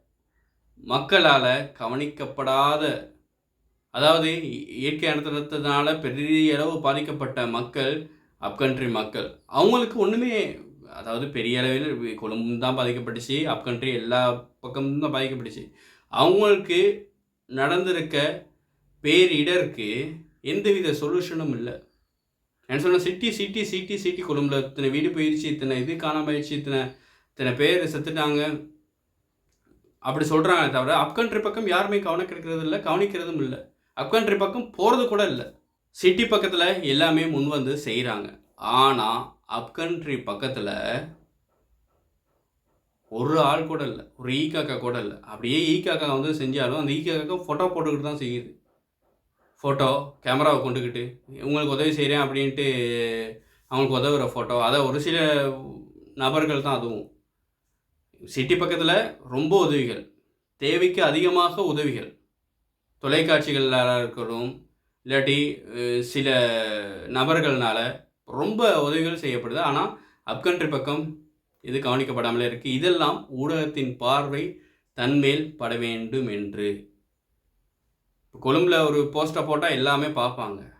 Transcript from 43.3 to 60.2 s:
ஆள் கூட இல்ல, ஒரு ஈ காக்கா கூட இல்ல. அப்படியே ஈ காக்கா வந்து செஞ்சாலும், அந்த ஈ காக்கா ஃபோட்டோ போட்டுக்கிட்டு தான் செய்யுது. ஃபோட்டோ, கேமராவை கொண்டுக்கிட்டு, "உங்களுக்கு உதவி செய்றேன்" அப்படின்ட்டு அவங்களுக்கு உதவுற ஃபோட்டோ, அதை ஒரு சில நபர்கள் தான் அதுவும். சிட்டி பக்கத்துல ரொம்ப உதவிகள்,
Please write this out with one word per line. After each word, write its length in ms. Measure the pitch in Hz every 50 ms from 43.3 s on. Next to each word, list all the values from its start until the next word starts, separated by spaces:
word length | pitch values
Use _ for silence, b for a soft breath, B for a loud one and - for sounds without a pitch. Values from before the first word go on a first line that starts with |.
| 156 160
ஆள் 260 | 147 139 151 165 160
கூட 180 | 160 156 156 139
இல்ல, 280 | 120 107 107 - - _
ஒரு 200 | - 123 123 131
ஈ 140 | 143 156 156
காக்கா 280 | 160 160 139 - 127 117
கூட 200 | 123 123 120 117
இல்ல. 220 | 104 101 101 -
அப்படியே 480 | - 107 92 113 117 120 139 160 170 156
ஈ 140 | 165 -
காக்கா 380 | - 185 165 165 151 143 135 135
வந்து 260 | 143 156 156 - 135
செஞ்சாலும், 320 | 131 135 143 127 120 139 156
அந்த 140 | 143 139
ஈ 100 | 143 160
காக்கா 340 | 165 175 160 151 151 151 185
ஃபோட்டோ 300 | 180 - - 147 151 185 180
போட்டுக்கிட்டு 320 | 180 165 156 151 147 143
தான் 180 | 139 151 147 143
செய்யுது. 400 | 135 120 123 120 120 - - _ _ _ _ _ _ _ _ _ _ _ _ _ _ _ _ _ _ _ _ _ -
ஃபோட்டோ, 240 | 139 135 135 135 131 135 143 143 143 - _
கேமராவை 380 | - 127 131 139 151 156 143 127
கொண்டுக்கிட்டு, 580 | 135 127 123 127 123 120 117 120 123 123 - - _ 131 135 135
"உங்களுக்கு 320 | - 143 147 151 151 139 139
உதவி 160 | 135 151 156
செய்றேன்" 300 | 156 147 143 135 147 147
அப்படின்ட்டு 460 | 139 135 135 139 139 135 131 143 139 139 127 123 120 120 120 120 117 113 113 113 113 110 110 - b b b b b b
அவங்களுக்கு 300 | 127 131 139 127 208 208
உதவுற 260 | 135 147 147 135 123 -
ஃபோட்டோ, 340 | - 120 104 - 120 120
அதை 180 | 117 117 139 143
ஒரு 200 | 135 127 139 147
சில 180 | 147 170 165 170 160 151 147 143 139 135 135 135 135 139 127 - - - - - - - -
நபர்கள் 480 | 135 131 135 151 156 151 151 147 135
தான் 140 | 139 143 135
அதுவும். 340 | 117 117 117 110 104 104 - _ _ _ _ _ _ _ _ _ _ _ _ _ _ _ _ _ _ _ _ _ _ 120
சிட்டி 300 | - - 135 127 143 180
பக்கத்துல 640 | 175 175 165 175 160 160 160 180 214 226 - - - -
ரொம்ப 420 | 127 127 135 156 156 196 196 170
உதவிகள், 480 | 156 147 143 123 117 104 - - - _ _